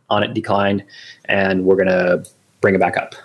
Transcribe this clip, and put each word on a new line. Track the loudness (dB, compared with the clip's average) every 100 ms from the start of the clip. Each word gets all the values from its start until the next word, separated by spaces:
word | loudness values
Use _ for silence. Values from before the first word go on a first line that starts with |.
| -4
on | -2
it | -2
declined, | -6 -4 -2 0 -2 -6 -20 -20 -18 -4
and | -2 0 0 2
we're | 2
gonna | 2 2 0 -2 -4 _ _ _
bring | 0
it | 2
back | 0 -2
up. | -8 -14